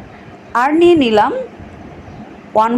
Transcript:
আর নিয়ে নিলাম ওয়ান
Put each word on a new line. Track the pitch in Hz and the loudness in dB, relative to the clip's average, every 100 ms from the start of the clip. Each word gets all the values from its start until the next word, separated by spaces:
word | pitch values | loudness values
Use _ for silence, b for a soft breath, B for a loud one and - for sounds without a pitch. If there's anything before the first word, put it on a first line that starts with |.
| - - - - - 233 | -20 -20 -20 -20 -10 -4
আর | 262 311 | -2 2
নিয়ে | 349 339 | 4 4
নিলাম | 240 214 240 508 480 - - - - - - - - - - | 2 2 0 -4 -10 -16 -20 -20 -20 -20 -20 -20 -20 -20 -6
ওয়ান | 214 226 | -2 -2